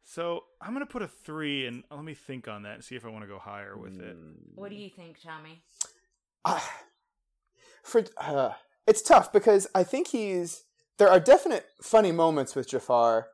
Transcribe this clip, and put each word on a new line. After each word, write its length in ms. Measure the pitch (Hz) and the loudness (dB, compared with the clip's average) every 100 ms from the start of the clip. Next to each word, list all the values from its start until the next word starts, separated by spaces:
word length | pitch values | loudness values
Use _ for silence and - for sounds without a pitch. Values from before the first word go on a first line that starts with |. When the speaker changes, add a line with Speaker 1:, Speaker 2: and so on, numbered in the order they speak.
Speaker 1:
so 400 | _ - 170 170 _ _ | _ -12 -8 -10 _ _
I'm 120 | - | -14
gonna 140 | 247 277 | -12 -12
put 160 | 247 | -12
a 60 | 190 | -14
three 580 | - - 156 151 143 131 | -16 -16 -10 -8 -6 -8
and 180 | 120 - | -12 -18
let 140 | 147 | -20
me 100 | 156 | -18
think 340 | 147 - 131 117 | -20 -16 -16 -14
on 140 | 104 | -16
that 120 | 104 | -16
and 100 | 113 | -18
see 100 | - 127 | -18 -18
if 80 | |
I 40 | 113 | -16
wanna 180 | 110 104 | -18 -16
go 120 | 98 | -18
higher 380 | 104 101 101 98 | -16 -16 -16 -18
with 240 | 113 95 | -18 -18
it. 160 | - 170 | -18 -20
Speaker 2:
Mm. 380 | 160 156 50 50 | -20 -20 -20 -20
Speaker 3:
What 140 | 202 | -18
do 60 | 202 | -18
you 140 | 202 | -20
think, 300 | 185 170 160 | _ -20 -20
Tommy? 400 | 165 160 156 165 _ _ - _ _ _ _ _ | -20 -20 -20 -20 _ _ -10 _ _ _ _ _
Speaker 2:
Uh, 160 | - - - - - _ _ _ _ _ _ _ _ _ | -4 -4 -6 -14 -20 _ _ _ _ _ _ _ _ _
for, 220 | - 233 208 - | -2 -2 -2 -10
uh, 340 | - 143 127 - _ _ - | -8 -4 -4 -6 _ _ 2
it's 160 | 214 | 2
tough 300 | - 302 - | 6 6 6
because 340 | 208 226 202 190 | 2 4 4 4
I 100 | 190 | -2
think 240 | 180 262 349 | 0 -2 -4
he's, 560 | 240 208 185 170 - _ _ _ _ | -4 -4 -4 -6 -10 _ _ _ _
there 100 | 208 | 6
are 120 | 185 | 6
definite 460 | - 294 370 226 - _ | 8 6 6 -4 -6 _
funny 280 | - 226 202 | 2 4 4
moments 420 | 170 165 156 131 | 2 2 2 -2
with 140 | - 127 | -6 -6
Jafar 600 | 131 - 123 117 113 113 | -6 0 2 4 2 -4